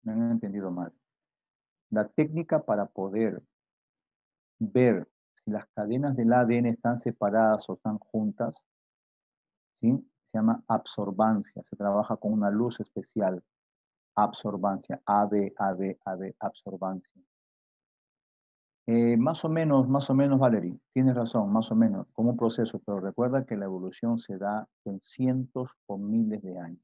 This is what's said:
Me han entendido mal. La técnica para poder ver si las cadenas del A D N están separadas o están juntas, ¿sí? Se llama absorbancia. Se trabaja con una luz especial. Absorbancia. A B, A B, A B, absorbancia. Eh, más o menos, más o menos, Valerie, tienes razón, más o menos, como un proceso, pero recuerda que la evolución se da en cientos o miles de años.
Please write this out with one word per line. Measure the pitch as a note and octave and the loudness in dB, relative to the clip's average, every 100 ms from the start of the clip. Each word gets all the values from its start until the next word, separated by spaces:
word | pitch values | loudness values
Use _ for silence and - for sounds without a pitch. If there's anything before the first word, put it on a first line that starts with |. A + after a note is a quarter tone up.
Me | A2+ | -4
han | A2 A#2 | -2 0
entendido | A#2 G#2+ G2+ F#2+ | 0 -2 -4 -4
mal. | F2+ E2+ _ _ _ _ _ _ _ _ _ _ | -4 -6 _ _ _ _ _ _ _ _ _ _
La | G#2+ G#2+ | -2 0
técnica | - D#3 D#3 E3 - - | 0 0 0 0 -2 0
para | G#2 G2+ | -2 -2
poder | - F#2+ G2+ A2 F2+ _ _ _ _ _ _ _ _ _ _ _ _ | -4 -4 0 0 -2 _ _ _ _ _ _ _ _ _ _ _ _
ver | A2 B2+ B2+ G2 - _ _ _ | -2 4 4 4 -2 _ _ _
si | - | -8
las | G#2+ - | -8 -8
cadenas | - G#2 B2 C#3+ B2+ | -8 -4 -2 -2 2
del | A#2 | 4
A | B2 A#2+ | 4 4
D | A#2+ | 4
N | A#2+ | 2
están | A2+ A#2+ A#2+ | 0 -2 -2
separadas | B2 - G2+ G#2+ A2 G#2+ - | -4 -2 0 4 4 2 -2
o | F#2+ | -8
están | A2+ G#2+ | -6 -6
juntas, | _ A2+ G#2+ G2+ A#2 - _ _ _ _ _ _ _ _ _ _ _ _ | _ -2 -2 -2 -6 -6 _ _ _ _ _ _ _ _ _ _ _ _
¿sí? | A#2 C#3 - _ _ | 0 0 -2 _ _
Se | A2+ | 0
llama | A2 A#2 - | 2 0 0
absorbancia. | A2 - - G2+ F#2+ A2 G#2+ G#2 - - | -2 -2 -6 -6 2 2 2 -2 -12 -16
Se | - | -4
trabaja | G2+ G2+ G#2 G#2+ | 0 0 0 -2
con | G#2 | 0
una | G#2+ G2+ | 0 2
luz | G#2 A#2+ A#2 | 2 -2 -4
especial. | G#2+ - - - F#2+ F#2 _ _ _ _ _ _ _ - | -10 -10 -8 -2 -2 -2 _ _ _ _ _ _ _ 0
Absorbancia. | G#2 - G#2+ G2 G2 G2 - - - | 0 0 -6 -2 -2 -4 -6 -10 0
A | G2+ G#2 | 2 4
B, | G#2 G2 - | 0 -2 -2
A | G2 | -4
B, | F#2 F#2+ F#2+ | -2 -4 -6
A | - F#2 | -10 -8
B, | F#2+ - | -10 -8
absorbancia. | G2 - - F#2+ F#2+ F#2+ - _ _ _ _ _ _ _ _ _ _ _ _ _ _ _ _ _ - | -10 -10 -14 -8 -6 -8 -12 _ _ _ _ _ _ _ _ _ _ _ _ _ _ _ _ _ -2
Eh, | A#2 A#2 A#2 | 2 4 4
más | C3+ D#3+ D#3+ | 2 0 -2
o | |
menos, | D#3+ D#3+ C#3 B2 | 0 4 4 4
más | C#3 C3+ | 0 2
o | |
menos, | C3+ C#3 C3+ | 2 4 4
Valerie, | B2+ A2 F2 - _ | 4 2 -2 -10 _
tienes | C3 C3 B2 | 2 2 2
razón, | A#2 A#2 G2+ | 0 0 2
más | G#2+ A2 | 0 2
o | A2+ | 4
menos, | A2+ F#2+ - | 4 2 -6
como | - A#2 | -2 0
un | A#2 | 2
proceso, | A2+ A#2 A2+ G#2 - | 0 0 -2 -4 -6
pero | G2+ | -6
recuerda | F#2+ F#2+ B2 C3+ | -4 -2 0 0
que | C3 A2 | -2 -6
la | G2 | -6
evolución | F#2 F#2 - A#2 A#2 | -6 -8 -6 -2 -2
se | - F#2+ | -4 -6
da | G2+ G#2+ G#2+ _ | -4 -4 -8 _
en | - G2 | -12 -12
cientos | - - B2+ C3 B2+ - B2+ _ _ | -12 -2 0 0 -4 -6 -8 _ _
o | G2 | -8
miles | G2+ A2+ A2 G#2+ | -2 0 0 -2
de | F#2+ F2+ | -8 -12
años. | D#2+ F2 | -12 -16